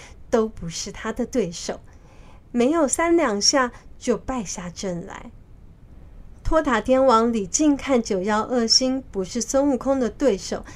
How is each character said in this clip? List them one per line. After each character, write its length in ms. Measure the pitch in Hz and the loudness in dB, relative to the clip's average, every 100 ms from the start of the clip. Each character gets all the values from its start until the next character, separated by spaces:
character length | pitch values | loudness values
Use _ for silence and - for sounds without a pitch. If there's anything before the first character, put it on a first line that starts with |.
| - - - | -16 -20 -2
都 180 | 233 220 | 0 0
不 220 | - 170 | -4 -10
是 220 | 165 208 | -10 -10
他 200 | - 220 | -10 -8
的 140 | 226 233 | -6 -4
对 260 | 254 175 | -2 -2
手， 280 | 170 - - - - - - - - - | -4 -10 -10 -12 -20 -20 -20 -20 -20 -8
没 180 | 240 247 | 0 2
有 180 | 330 277 | 2 2
三 300 | - 339 339 | 0 2 4
两 240 | 277 202 | 2 2
下 300 | 196 285 247 - - - | 2 2 0 -4 -18 -8
就 180 | - 220 | -4 -2
败 280 | - 262 | -2 -6
下 260 | 185 - 175 | -6 -10 -10
阵 340 | 170 196 175 - | -8 -6 -6 -8
来。 240 | - 240 - - - - - - - - - - - | -14 -16 -20 -20 -20 -20 -20 -20 -20 -20 -20 -20 -6
托 180 | - 320 | 2 2
塔 180 | 302 226 | 4 0
天 240 | 208 262 | 2 4
王 280 | 269 226 233 | 6 6 4
李 160 | 233 180 | 0 -2
靖 280 | - 302 277 | 2 2 2
看 280 | - 254 | 2 0
九 180 | 226 196 | 2 -2
妖 220 | 196 214 | 0 0
恶 240 | - 247 226 | 0 0 2
星 340 | - 254 262 254 | 2 2 -2 -4
不 120 | 202 | -6
是 180 | 180 240 | -4 -6
孙 300 | 220 269 285 | -2 2 2
悟 60 | 254 | 0
空 200 | 262 269 | 0 0
的 100 | 226 | 0
对 280 | - 277 190 | 0 0 0
手， 260 | - - - | -4 -8 -10